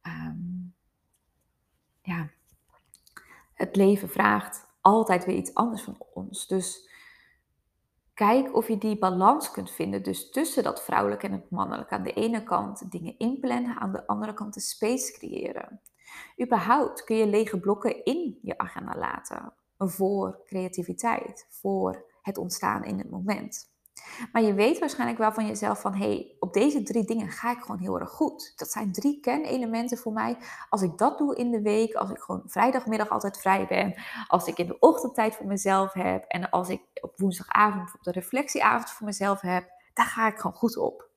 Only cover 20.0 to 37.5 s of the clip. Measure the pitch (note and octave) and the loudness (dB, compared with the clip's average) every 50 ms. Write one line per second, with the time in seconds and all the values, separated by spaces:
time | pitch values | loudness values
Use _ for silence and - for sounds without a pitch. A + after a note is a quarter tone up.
20 | G3 F#3+ G3+ G3 F#3+ F#3+ F#3+ - - _ - F#3 F#3 F3+ F3+ - F3 - F3+ - | 0 2 2 0 -2 -2 -6 -10 -14 _ -6 -6 -4 -4 -4 -6 -6 -6 -6 -4
21 | - E3+ - - - - - - - _ - - - G3 G3 F#3+ F#3+ F#3 F#3 F#3 | -2 -2 -2 -2 -4 -8 -12 -16 -20 _ -20 -6 -2 -2 0 2 0 0 -2 -4
22 | - _ _ _ _ G3 G3 - - F3+ - - G3 - G2+ G2+ - - F#3+ F#3 | -12 _ _ _ _ -8 -6 -6 -6 -6 -6 -2 -2 -2 -2 -2 -4 -4 -6 -6
23 | - - - F3+ F3+ G3+ G3+ - - - - - - _ _ _ _ - _ - | -6 -8 -8 -6 -2 -2 -2 -2 -4 -10 -12 -14 -16 _ _ _ _ -20 _ -20
24 | - - - - A#3+ - - A#3 A3+ G#3+ G3 G3 G#3 B3 E4 - F4 C#4 - - | -18 -16 -12 -12 -12 0 2 4 4 6 6 6 4 4 4 2 0 -2 0 -2
25 | A#3+ A#3 A#3 A3+ A3 A3 G#3+ - A3 G#3 G#3+ G3+ G#3 G#3 G#3 - - G3+ F#3+ G3 | -2 -2 0 2 0 2 2 0 -2 -2 -2 -2 0 -2 -2 0 -2 -2 -2 0
26 | G3 - - - - - - _ - F#3 - G3+ A#3+ D4+ D4 C#4+ G3+ - G#3+ A#3 | 0 0 0 -2 -4 -10 -6 _ -6 0 2 4 4 4 4 2 -2 0 0 0
27 | G#3 F#3+ A3+ A3+ G3 F3 - - - A#3 A#3+ A#3+ - - - F#3 F3+ F#3+ F#3 F3 | 2 2 0 -2 -2 -4 -8 -6 -4 -4 -4 -4 -8 -10 -8 -6 -4 -2 -2 -2
28 | F3 - - - D#4 C#4 - - - - _ - - - - G#3+ A3 G3+ F3+ - | -4 -6 -2 0 0 0 0 -6 -16 -16 _ -12 -8 -6 -6 -4 -2 -2 -4 0
29 | G3+ C#4+ D4 D4 - B3 B3+ D4+ D#4 - - B3+ A#3+ A3+ A3+ A3+ A#3+ B3 A#3+ A3+ | 0 0 0 0 0 0 0 0 0 -2 -2 -2 -2 -2 -2 -2 -2 -2 -4 -4
30 | - A3+ G#3+ A3 A3 A#3 A#3+ A#3+ - - - - - _ - F#3+ F#3+ F3 D#3+ - | -4 -4 -2 0 0 -2 -2 -4 -8 -16 -14 -16 -4 _ 0 0 0 0 2 4
31 | G#3+ C#4 - - D4+ C#4+ C4 - A#3+ A#3+ A#3 A3 G#3 G#3+ G#3 G#3+ A3+ A3 A3 - | 2 2 4 2 0 0 0 0 0 0 0 0 2 2 4 4 2 2 0 -2
32 | - G3 - - - - F#3 F#3 - - - G3 G#3+ B3+ C4 B3+ B3+ A3 A3 G#3+ | -2 -2 -4 -10 -6 -6 -6 -6 -6 -6 0 2 2 4 2 0 -2 -2 0 0
33 | G#3 G#3+ - - - G3+ - - - F#3+ F#3+ G3 F#3+ - F#3 F#3+ - F#3+ F3+ - | 0 0 0 0 0 -2 -6 -2 2 2 2 2 2 2 2 2 2 0 -2 -6
34 | - - - A#3 G#3+ - - F3+ - - - - F3 E3+ - - - E4 - - | -10 -12 -10 -12 0 2 2 2 2 0 -2 -2 -4 -4 4 8 8 8 8 8
35 | - A#3+ - - A3 A3 A3 - - F#3+ G3+ G3 - G3 F#3+ F#3+ F#3+ F#3+ - F#3 | -2 -2 0 2 2 2 0 -4 -6 -4 -4 0 2 4 4 4 4 2 0 0
36 | F3+ F#3 F#2 F#3+ - - - F3 F#3 - - F3+ F3+ F3+ F#3+ G3 _ _ _ - | 0 0 0 0 -2 -4 -4 -4 -2 0 0 0 0 0 -6 -8 _ _ _ -12
37 | - - - - G3 G3 F3+ F3+ F#3 - | -12 -12 -4 0 0 0 0 -2 -8 2